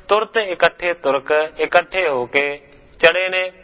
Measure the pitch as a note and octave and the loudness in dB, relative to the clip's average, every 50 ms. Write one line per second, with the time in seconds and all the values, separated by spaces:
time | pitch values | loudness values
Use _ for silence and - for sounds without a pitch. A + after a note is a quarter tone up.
0 | - - G3+ G#3+ A3 G#3+ - A#3 G#3+ F#3+ F3 - - E3+ - - - F3 E3+ E3+ | -4 -2 0 0 0 0 -2 -4 -2 -2 -2 0 0 0 0 -2 -4 -4 -4 -2
1 | - C#3 C3+ C#3 C3+ C#3 D3+ D3+ D#3 D#3 - - D#3 D3+ - F3 F3 E3 - F#3 | -2 -2 -2 -2 0 0 0 0 0 -2 -4 -6 -6 0 2 0 0 0 -2 -2
2 | F#3 D#3+ C#3 B2+ B2 A#2 - C#3+ C#3+ C#3+ C#3+ D3 - - - - - - - - | -2 -2 -2 -2 -4 -2 -2 -2 -2 -2 -4 -8 -14 -20 -20 -20 -20 -20 -4 2
3 | - E3 E3+ F3+ F#3 F#3 F#3 F#3 F#3 F#3 F#3 - | 2 2 4 2 -2 -2 -4 -4 -4 -6 -8 -6